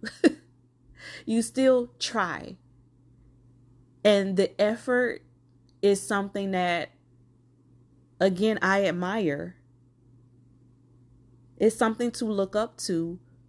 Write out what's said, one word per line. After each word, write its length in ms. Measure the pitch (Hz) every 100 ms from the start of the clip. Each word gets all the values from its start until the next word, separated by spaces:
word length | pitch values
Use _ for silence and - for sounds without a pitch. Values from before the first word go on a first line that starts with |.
| 220 -
<laughs> 60 | - - - _ _ _ - - - - -
You 160 | 226
still 500 | 226 262 262 254 240 -
try. 560 | - 226 180 120 - 185 _ - _ _ - - - - - - - - _ _
And 320 | 208 202 196 190
the 240 | 190 -
effort 640 | 208 233 - 247 247 - - _ _ _ _ _
is 200 | 202 196
something 500 | - 202 196 202 196
that, 380 | 185 180 170 - _ _ _ - _ _ _ _ - _ _ _ -
again, 400 | 196 180 214 214
I 240 | 185 196 196
admire. 680 | 180 180 220 170 143 175 - _ _ _ _ _ - - _ _ _ _ _ _ - - - - - - -
It's 180 | 220 220
something 360 | 226 220 240
to 140 | - 220
look 300 | 202 196 208
up 220 | 233 -
to 400 | - 170 170 180 - -